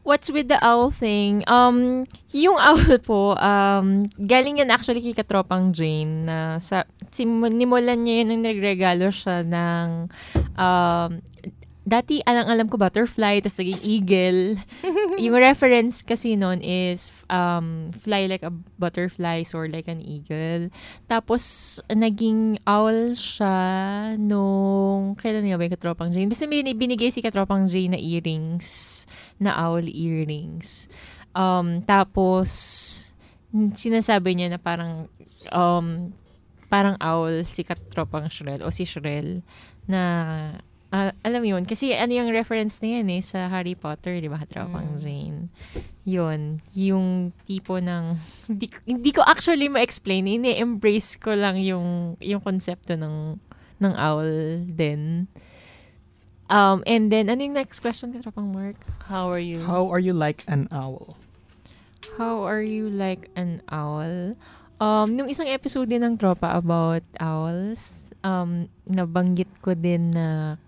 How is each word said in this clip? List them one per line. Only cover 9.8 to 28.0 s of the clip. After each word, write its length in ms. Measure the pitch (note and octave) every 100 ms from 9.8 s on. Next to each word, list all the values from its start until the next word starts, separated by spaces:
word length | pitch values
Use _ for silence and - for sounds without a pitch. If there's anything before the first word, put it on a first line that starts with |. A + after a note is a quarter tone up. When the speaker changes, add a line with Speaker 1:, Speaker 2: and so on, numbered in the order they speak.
| E3+ E3 E3+ - - - -
Speaker 1:
um, 580 | - F#3 F3+ F3 E3+ E3+ E3+ - - F#3 - - -
dati 360 | - A3+ B3 D4
alang-alam 460 | - A#3+ A3+ A3+ A3+
ko 80 | A3+
butterfly, 640 | F#3+ G#3 A#3 - G#3 G3+
tas 160 | G3+
naging 240 | - F#3 F#3+
eagle. 600 | G#3 G#3+ F#3 F#3+ F3+ F#3 F#3 G#3 - -
Speaker 2:
<laughs> 320 | F#4 F4 G4+ F#4+
Speaker 1:
Yung 140 | A#3
reference 720 | B3 C4 C#4 C4 A#3+ A#3 -
kasi 320 | - A3+ A#3
nun 240 | G#3+ F#3 F3+
is, 560 | - F3+ F3+ F3 - - -
um, 600 | F3+ F3 F3 E3 D#3+ D#3+
fly 340 | - G#3+ G3+ F#3+
like 160 | F#3+
a 80 | E3 E3+ -
butterfly, 640 | - F3 F3 F3+ - F3 E3
soar 260 | E3 E3 D#3+
like 200 | D#3+ D#3+
an 120 | E3
eagle. 680 | - D3 D3 D#3 D#3+ E3+ F3 - - -
Tapos, 720 | - A3+ - A#3+ - - - -
naging 720 | - G#3+ A3+ G#3 A3+ A3 A3 G#3+
owl 500 | - G#3 A3 A3+ A#3+
siya 440 | A#3+ - - G3+ F#3+ F#3 F#3+ F#3+ G3+ G#3+ A3
nung, 960 | G#3 G3+ G3 G3 G3 G3 G3 G3 G3
kailan 320 | G3+ A3+ G#3+ G3+
nga 80 |
ba 80 | F3
yung 100 | E3+
Katropang 360 | F3 E3+ E3+ E3+
Jane? 180 | F3 G3
Basta 160 | A#3
bin-, 220 | D4+ D4 C4+
binigay 380 | A3 B3 A#3+ A#3+
si 120 | A#3+
Katropang 440 | A3+ G3+ F#3+ G3
Jane 300 | F#3+ F#3 F#3
na 40 | F#3